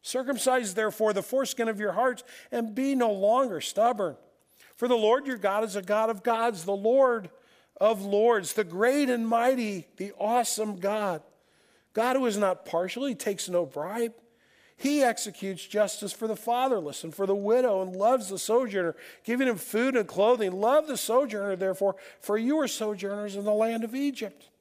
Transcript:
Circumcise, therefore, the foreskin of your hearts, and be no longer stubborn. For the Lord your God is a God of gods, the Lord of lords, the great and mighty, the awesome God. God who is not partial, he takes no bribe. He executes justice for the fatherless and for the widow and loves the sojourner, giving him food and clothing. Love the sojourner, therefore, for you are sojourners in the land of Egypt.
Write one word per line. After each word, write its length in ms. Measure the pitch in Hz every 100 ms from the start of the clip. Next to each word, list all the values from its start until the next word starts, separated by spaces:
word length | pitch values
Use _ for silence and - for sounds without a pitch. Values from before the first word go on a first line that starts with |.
Circumcise, 720 | - 254 262 262 262 254 220 180
therefore, 380 | 220 - 220
the 100 | 202
foreskin 440 | - 262 254 - 226
of 100 | 208
your 140 | 208
hearts, 300 | 180 254 240 - - -
and 240 | 240 226 208
be 180 | 269
no 180 | 269 233
longer 500 | 202 196 240 262 175
stubborn. 560 | - - 233 220 185 127 _ _ _ _ - -
For 120 | 240
the 100 | 240
Lord 280 | 214 247 277
your 120 | 240
God 260 | 196 202
is 120 | 220 196
a 60 |
God 280 | 185 208 226
of 120 | 214
gods, 440 | - 226 233 202 170
the 100 | 202
Lord 560 | 208 262 269 233 180 - _ _ _ -
of 220 | 202 220
lords, 500 | 196 202 226 226 175
the 100 | -
great 460 | 190 175 233 285 277
and 180 | 240 226
mighty, 600 | 233 247 262 220 196 - _
the 140 | 202 -
awesome 560 | 214 240 226 - 214 196
God. 480 | 196 214 202 160 - _ _ _ _ _ _
God 240 | - 233 262
who 80 | 247
is 100 | 202
not 280 | 196 185 -
partial, 400 | 170 185 240 277
he 100 | 214
takes 340 | - 185 -
no 160 | 175 160
bribe. 480 | 143 156 220 233 220 _ _ _ _ _ _
He 240 | 269 294
executes 640 | 254 - - - 196 180 -
justice 460 | 208 202 - 202
for 160 | - 220
the 80 | 214
fatherless 680 | - 240 262 226 151 -
and 120 | 165 156
for 100 | 196
the 80 |
widow 480 | 196 202 240 254 190
and 140 | 185 185
loves 340 | 214 262 196
the 80 | 190
sojourner, 580 | - 233 247 196 170 - - -
giving 240 | - 247 262
him 100 | 208
food 380 | - 214 254 262
and 120 | 196
clothing. 440 | 170 214 247 202
Love 340 | 185 214 294 311
the 120 | 247
sojourner, 580 | - 233 277 208 202 185
therefore, 400 | 190 185 196 190 - -
for 180 | - 208
you 220 | 233 302
are 80 | 269
sojourners 720 | - 214 208 196 202 208 196
in 80 | 208
the 80 |
land 300 | 214 226 226
of 120 | 226 254
Egypt. 540 | 285 269 214 - - _